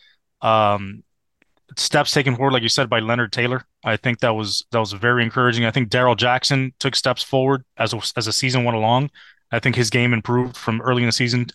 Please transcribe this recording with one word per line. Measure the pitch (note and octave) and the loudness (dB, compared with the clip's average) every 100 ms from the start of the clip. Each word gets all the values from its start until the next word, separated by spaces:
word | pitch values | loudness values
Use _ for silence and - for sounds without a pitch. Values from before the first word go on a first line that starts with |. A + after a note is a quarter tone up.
| _ _ _ _ | _ _ _ _
um, | A2+ A2 G#2 G2+ G2 A2 - _ _ _ _ _ _ - | 2 4 4 0 -4 -14 -20 _ _ _ _ _ _ -8
steps | - D3+ D3 | 0 0 2
taken | D3 C#3 A#2+ | 0 0 0
forward, | C3+ | 2
like | B2+ | 2
you | A2+ | 0
said, | - A#2+ | 0 0
by | A#2 | 0
Leonard | A2 A#2+ G#2+ | 0 -2 -2
Taylor. | - A#2+ B2+ - _ | -2 -2 -2 -8 _
I | A2 G#2+ | -4 -2
think | B2+ A#2 | -2 0
that | B2 A2 | 0 0
was, | G#2 - - | -4 -6 -4
that | A#2 | -2
was | G#2+ | -2
very | G2 A#2+ B2 | 0 2 2
encouraging. | A2 C3 B2 A#2 A#2 | 0 2 2 2 0
I | |
think | C3+ A2+ | 0 0
Darrell | B2+ B2+ | 2 2
Jackson | A2+ B2 B2+ - C#3 C3 - | 2 2 2 0 -2 -2 -4
took | C#3 - | -4 -2
steps | C3 B2 | -2 -2
forward | - C3+ C3 C3+ - - | -2 0 2 0 -4 -4
as | A2+ | -4
a, | A2+ - B2 | -4 -6 -6
as | G#2+ | -4
the | |
season | - C3 B2+ | -2 -2 0
went | A#2+ A2+ | 0 0
along. | A2 B2+ D3 - - _ _ | 2 2 0 -6 -20 _ _
I | A#2 | -2
think | B2+ A#2+ | 0 0
his | A2+ | 0
game | B2 B2 | 2 2
improved | A2+ A2 B2 B2 - | 0 0 0 -2 -4
from | - A2+ | -4 -2
early | A#2+ B2 | 0 0
in | A#2+ | 0
the | |
season | - A#2+ B2 A#2+ | 0 0 0 -2